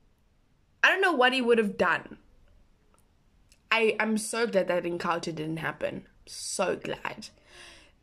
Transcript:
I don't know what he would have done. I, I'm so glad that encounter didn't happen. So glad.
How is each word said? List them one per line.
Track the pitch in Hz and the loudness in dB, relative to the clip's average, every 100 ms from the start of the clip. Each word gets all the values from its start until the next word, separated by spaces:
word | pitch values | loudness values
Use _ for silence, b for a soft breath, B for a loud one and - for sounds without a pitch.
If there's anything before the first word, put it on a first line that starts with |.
| _ _ _ _ _ _ _ _ | _ _ _ _ _ _ _ _
I | 262 | 4
don't | 370 | 4
know | 381 | 2
what | 285 247 | 4 4
he | 262 | 4
would | 233 226 | 4 4
have | 208 190 | 2 0
done. | 180 156 - - _ _ - - _ _ _ _ _ _ _ _ _ _ _ | 0 0 -4 -18 _ _ -20 -20 _ _ _ _ _ _ _ _ _ _ _
I, | 226 220 214 | 2 2 2
I'm | 220 214 | 0 0
so | 214 226 233 | -2 -4 0
glad | 190 180 | 0 2
that | 175 | 0
encounter | 170 175 175 170 170 | -2 -4 -2 -2 -4
didn't | 160 156 160 | -6 -6 -6
happen. | 143 - - - - _ - | -6 -4 -6 -8 -14 _ -18
So | - - - 180 | -14 -8 -2 -2
glad. | 170 - - - - - - B B B B B _ | -2 -6 -8 -8 -10 -16 -20 B B B B B _